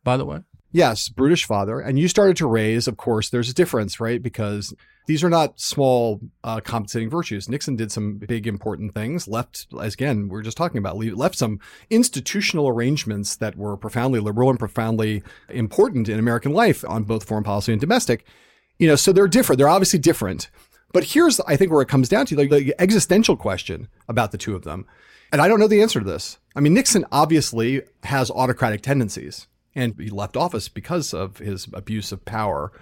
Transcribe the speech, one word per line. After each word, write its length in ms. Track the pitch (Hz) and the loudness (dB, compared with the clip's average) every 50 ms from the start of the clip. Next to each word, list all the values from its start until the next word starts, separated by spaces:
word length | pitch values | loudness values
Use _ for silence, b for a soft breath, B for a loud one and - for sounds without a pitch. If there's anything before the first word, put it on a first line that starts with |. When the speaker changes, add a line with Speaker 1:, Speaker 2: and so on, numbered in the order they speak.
| - | -2
Speaker 1:
by 140 | 127 127 | -2 -2
the 80 | 135 135 | -2 -2
way. 160 | 143 147 156 - _ _ _ _ _ - | -6 -8 -12 -14 _ _ _ _ _ 2
Speaker 2:
Yes, 360 | 165 170 127 110 101 - - | 4 4 4 2 0 -6 -6
brutish 380 | - - 131 143 175 165 - | -2 0 2 2 2 2 0
father. 340 | - 110 101 98 101 113 135 | -2 -2 -2 -2 -2 -4 -6
And 180 | - 120 131 139 | -4 -2 0 0
you 80 | 160 | 0
started 300 | 180 - - 202 196 175 | 2 4 4 4 4 4
to 100 | - 170 | 2 2
raise, 400 | 131 113 113 110 107 110 117 113 | 0 2 2 2 2 0 0 0
of 100 | 127 113 | -2 -4
course, 320 | - - - 117 107 107 - | -4 -2 -2 0 0 -2 -2
there's 220 | - 120 120 120 | -2 -2 -2 -2
a 40 | 127 | 0
difference, 440 | - 175 - - 120 107 98 - - | 0 0 0 0 -2 -2 -4 -6 -6
right? 240 | 113 113 120 120 123 | -4 -4 -4 -4 -6
Because 500 | 120 - - 107 104 104 104 101 - - b b b b b b b | -8 -6 -4 -4 -4 -4 -6 -8 -10 -14 b b b b b b b
these 160 | 156 147 160 | -2 0 2
are 40 | 180 | 2
not 300 | 170 165 156 139 - - | 4 4 2 2 -2 -6
small, 640 | - - - 143 139 131 127 123 117 117 107 101 113 - - _ - | -10 -6 -2 0 2 4 4 4 2 0 -2 -4 -8 -16 -18 _ -10
uh, 160 | - 113 110 | -8 -8 -8
compensating 500 | - - 120 117 104 101 - 120 113 110 | -6 -6 -6 -6 -6 -4 -6 -6 -4 -4
virtues. 380 | 143 175 170 - 113 101 95 - | -4 -4 -4 -4 -6 -8 -6 -6
Nixon 260 | 120 143 - - 135 | -8 -6 -6 -6 -4
did 160 | 110 113 104 | -4 -4 -6
some 280 | - 113 107 104 104 101 | -6 -6 -6 -6 -6 -8
big, 280 | 101 - 120 113 104 | -6 -6 -6 -4 -4
important 480 | 113 101 98 - 110 101 71 107 101 - | -4 -6 -6 -6 -6 -8 -6 -8 -8 -6
things, 320 | 107 107 120 156 180 - | -6 -6 -6 -6 -8 -8
left, 400 | - 107 113 127 - - - - - - - 73 | -6 -6 -6 -6 -6 -10 -18 -18 -14 -12 -10 -8
as 120 | 110 98 | -8 -6
again, 340 | - 131 143 131 104 101 98 | -4 -2 -2 -2 -2 -4 -4
we 0 | |
were 140 | 92 107 107 | -6 -8 -10
just 140 | 113 113 | -8 -6
talking 220 | - 170 175 - 120 | -4 -4 -4 -2 -4
about, 180 | 98 87 82 | -4 -4 -6
le-, 200 | 101 110 113 95 | -6 -6 -6 -4
left 180 | 104 135 190 190 | -2 -2 -2 0
some 240 | - 135 110 107 98 B B B B B B | -2 -2 -2 -4 -6 B B B B B B
institutional 800 | 220 226 247 - - 143 127 - - 202 202 - - 165 147 135 | 2 2 2 2 0 -6 -8 -6 -4 -4 -2 -2 0 0 0 0
arrangements 640 | 120 117 117 127 151 143 - 107 107 101 101 - - | 0 0 0 0 0 -2 -2 -4 -6 -6 -6 -6 -6
that 220 | - 113 107 - | -6 -6 -6 -6
were 200 | - 101 104 101 | -6 -8 -8 -8
profoundly 440 | 95 - 107 - 120 120 131 131 113 | -8 -8 -6 -4 -2 0 0 0 0
liberal 280 | 104 107 104 113 123 135 | -2 -2 0 2 2 2
and 120 | 131 120 | 2 0
profoundly 640 | 117 98 - - 113 113 113 110 110 107 107 101 - B B B B B | -2 -6 -4 -4 -2 0 0 0 0 0 -2 -4 -6 B B B B B
important 600 | - 123 117 101 - - 208 269 185 123 110 101 | -6 -4 -4 -2 2 2 2 2 2 -2 -2 -2
in 120 | 107 110 | 0 0
American 320 | 110 120 117 120 - 139 147 | 0 0 0 0 0 0 0
life 320 | 196 233 208 147 - - | 2 4 4 2 0 -2
on 160 | - 85 117 107 | -6 -6 -4 -4
both 220 | 101 113 107 - | -2 -4 -4 -4
foreign 180 | - 107 107 104 | -4 -4 -4 -2
policy 300 | 107 101 104 - - 113 | -2 -2 -2 0 0 0
and 80 | 107 | 0
domestic. 440 | 120 165 226 254 - - 120 110 _ b b b b b b b b b b b | 0 0 0 0 2 0 -2 -2 _ b b b b b b b b b b b
You 80 | 170 | 4
know, 80 | 160 147 | 4 6
so 180 | 139 - - 190 | 6 6 4 6
they're 140 | 185 202 | 6 6
different. 320 | 190 160 247 254 - 143 131 | 4 4 4 2 4 4 4
They're 100 | 139 143 | 6 6
obviously 300 | 175 196 190 - - 170 | 6 4 4 2 2 2
different. 520 | 135 165 156 - - 92 - - - - b b b b b b b b - | 4 2 2 2 0 -6 -6 -8 -10 -14 b b b b b b b b 0
But 100 | 180 - | 0 0
here's, 380 | - - 285 349 330 254 - | 2 4 4 4 6 4 2
I 160 | 180 - 151 | 0 0 2
think, 160 | 135 190 185 160 | 2 4 4 4
where 100 | 147 131 | 4 4
it 60 | - | 4
comes 200 | - 135 131 117 | 4 2 4 4
down 180 | 190 226 277 | 2 2 2
to, 100 | - 160 | 2 2
like, 140 | 139 143 139 | 2 2 4
the 260 | 147 143 139 131 - - | 4 4 4 2 0 2
existential 580 | 175 185 220 202 - - 175 208 220 - 175 | 2 4 4 4 4 4 4 4 4 4 2
question 520 | - - 110 95 87 - - 92 80 85 - _ _ _ | 0 0 -4 -4 -4 -6 -8 -10 -10 -12 -14 _ _ _
about 240 | - 110 117 113 101 | -6 -2 -2 -2 -2
the 80 | - 101 | -4 -8
two 160 | - - 104 | -8 -6 -8
of 80 | 92 85 | -8 -8
them. 240 | 78 76 95 101 b b b b b b b b b b | -10 -10 -10 -12 b b b b b b b b b b
And 100 | 143 147 | 4 4
I 60 | 185 | 6
don't 100 | 226 208 | 6 6
know 80 | 214 | 6
the 160 | 214 214 202 214 | 6 6 6 4
answer 160 | 226 - 131 | 4 2 -2
to 80 | 101 | -4
this. 320 | 95 85 - - - - - _ _ - | -4 -6 -8 -8 -12 -16 -18 _ _ -2
I 60 | 143 | 2
mean, 140 | 143 147 170 | 4 4 6
Nixon 300 | 247 262 - - 202 - - | 4 4 4 2 2 0 2
obviously 720 | - 143 156 156 165 156 - - - 113 113 120 135 135 - _ _ _ - | 2 2 4 4 4 2 2 0 -2 -2 -2 0 -2 -2 -4 _ _ _ -8
has 260 | - 139 135 127 120 | -4 -2 0 0 0
autocratic 520 | - - 131 127 120 - 131 117 107 107 - | 0 0 0 0 0 0 0 -2 -2 -2 -2
tendencies. 640 | 131 143 139 120 101 - - - - - - - _ _ _ _ _ - | -2 0 0 0 -2 -4 -10 -12 -14 -16 -16 -20 _ _ _ _ _ -8
And 220 | 147 127 117 104 - | -4 -4 -4 -4 -6
he 100 | 87 107 | -10 -10
left 260 | 101 98 101 101 - | -8 -6 -6 -4 -2
office 320 | 131 160 180 - 110 - - | -2 -2 -2 -2 -6 -8 -8
because 460 | - - 98 - 170 180 - - - | -12 -12 -8 -6 -4 -4 -4 -4 -6
of 240 | 80 98 98 101 - | -6 -8 -8 -10 -12
his 300 | - 101 98 92 - - - | -10 -10 -10 -10 -12 -14 -16
abuse 380 | 98 95 - 110 107 98 - | -14 -10 -8 -8 -8 -8 -8
of 140 | 101 92 - | -10 -12 -12
power, 480 | - 117 110 107 101 80 71 73 - b b | -8 -6 -4 -2 -2 -2 -4 -4 -8 b b